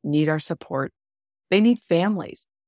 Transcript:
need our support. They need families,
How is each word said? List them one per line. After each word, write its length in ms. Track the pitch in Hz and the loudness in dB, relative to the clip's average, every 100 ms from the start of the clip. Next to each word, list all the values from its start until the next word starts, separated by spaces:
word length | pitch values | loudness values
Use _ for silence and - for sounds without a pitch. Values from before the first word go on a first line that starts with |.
need 240 | 147 147 156 | -2 0 2
our 120 | 156 | 0
support. 540 | - 165 - 135 139 _ _ _ _ _ - | -4 -8 -6 -6 -6 _ _ _ _ _ 0
They 120 | 190 | 4
need 180 | 220 240 | 4 2
families, 680 | - 170 190 196 - - - _ | 0 0 0 -2 -8 -14 -20 _